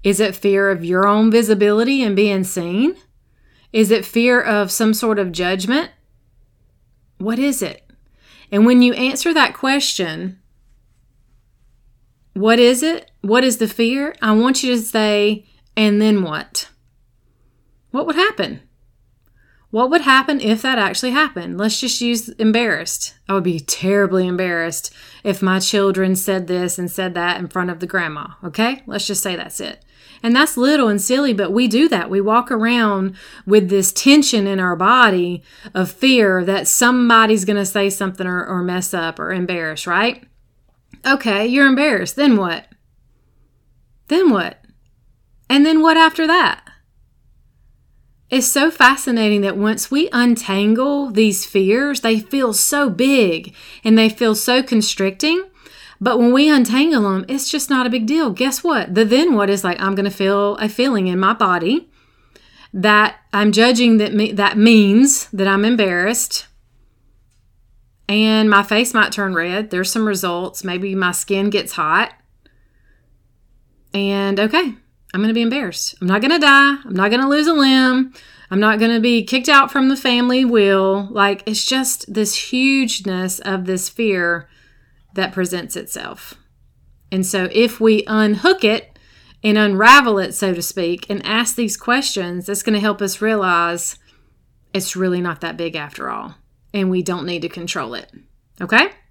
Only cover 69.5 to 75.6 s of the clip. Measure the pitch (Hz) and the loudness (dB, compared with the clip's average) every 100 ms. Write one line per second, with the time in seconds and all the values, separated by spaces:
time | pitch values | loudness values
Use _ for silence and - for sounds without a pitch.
69.5 | 190 214 180 185 233 214 190 185 175 185 | -6 -4 -4 -4 -2 -2 -2 -4 -6 -8
70.5 | - 190 180 196 190 180 175 - 196 202 | -10 -8 -6 -4 -2 -2 -4 -4 -2 0
71.5 | 208 - - 156 175 240 - _ _ _ | -2 -4 -6 0 0 -2 -6 _ _ _
72.5 | _ _ _ _ _ _ _ _ _ _ | _ _ _ _ _ _ _ _ _ _
73.5 | _ _ _ _ 196 196 196 196 196 214 | _ _ _ _ -6 -2 -2 -2 -2 0
74.5 | 311 320 214 _ _ _ 185 214 233 233 | 0 -2 -8 _ _ _ -4 -2 0 -2
75.5 | 269 | -2